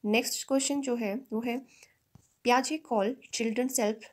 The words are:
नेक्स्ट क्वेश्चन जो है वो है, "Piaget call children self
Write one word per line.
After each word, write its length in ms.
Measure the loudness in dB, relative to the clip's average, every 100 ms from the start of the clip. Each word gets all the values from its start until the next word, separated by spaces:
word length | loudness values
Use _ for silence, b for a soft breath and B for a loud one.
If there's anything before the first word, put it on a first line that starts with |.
| 2
नेक्स्ट 420 | 2 2 -6 0
क्वेश्चन 340 | 0 0 -2
जो 140 | -2 -2
है 200 | -2 -4
वो 260 | -4 -4
है, 200 | -4 -6 -8 b b b _ -20 _ _ 4
"Piaget 320 | 4 4 -4 -2
call 220 | 0 0 -2 -8
children 360 | -2 -2 0 0
self 260 | 2 0 0 -8